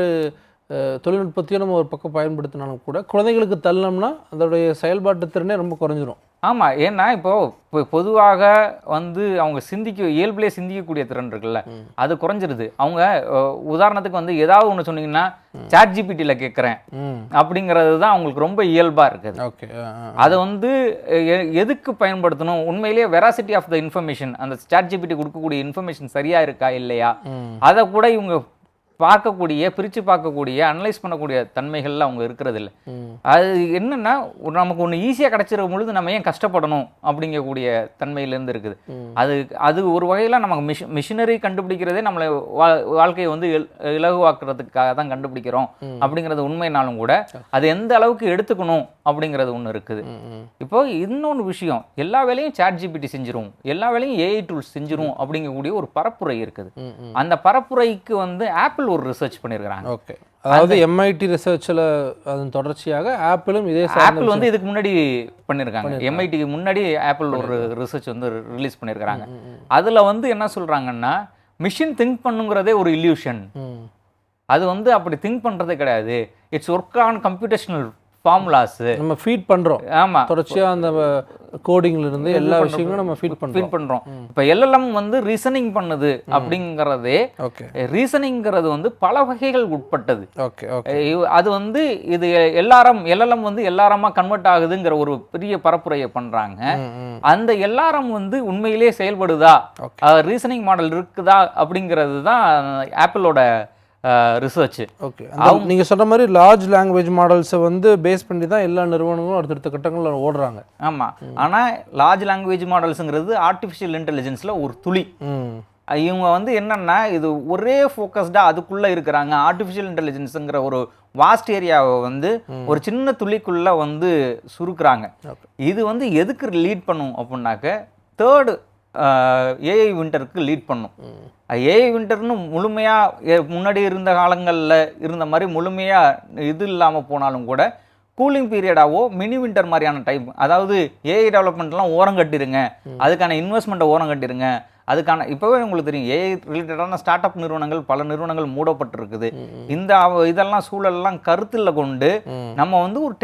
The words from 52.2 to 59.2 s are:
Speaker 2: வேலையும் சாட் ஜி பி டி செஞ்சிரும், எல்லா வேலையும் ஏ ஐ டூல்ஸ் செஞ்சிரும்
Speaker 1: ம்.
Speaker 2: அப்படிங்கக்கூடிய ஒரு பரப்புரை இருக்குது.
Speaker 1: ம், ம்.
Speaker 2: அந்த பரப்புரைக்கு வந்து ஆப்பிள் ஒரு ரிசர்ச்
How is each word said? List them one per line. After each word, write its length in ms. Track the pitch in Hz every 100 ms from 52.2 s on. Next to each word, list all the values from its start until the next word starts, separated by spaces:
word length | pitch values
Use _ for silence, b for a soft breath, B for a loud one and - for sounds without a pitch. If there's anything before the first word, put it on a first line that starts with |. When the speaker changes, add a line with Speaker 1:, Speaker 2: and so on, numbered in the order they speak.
Speaker 2:
வேலையும் 300 | 262 247 302
சாட் 220 | - 185
ஜி 140 | 180 180
பி 100 | 160
டி 100 | 139
செஞ்சிரும், 380 | 139 123 123 104 -
எல்லா 280 | 135 160 226
வேலையும் 280 | 233 269 226
ஏ 160 | 175
ஐ 100 | 214
டூல்ஸ் 340 | 180 165 135 151
செஞ்சிரும் 360 | 147 156 156 131
Speaker 1:
ம். 60 |
Speaker 2:
அப்படிங்கக்கூடிய 500 | 135 156 151 135 139
ஒரு 180 | 202 147
பரப்புரை 540 | - 202 226 170 117 110
இருக்குது. 240 | - 95
Speaker 1:
ம், 60 | -
ம். 340 | 127 107 120
Speaker 2:
அந்த 240 | 113 156 165
பரப்புரைக்கு 680 | 185 240 262 254 233 202 -
வந்து 380 | 208 185 180 220
ஆப்பிள் 400 | 170 262 285 262
ஒரு 180 | 170 131
ரிசர்ச் 220 | 127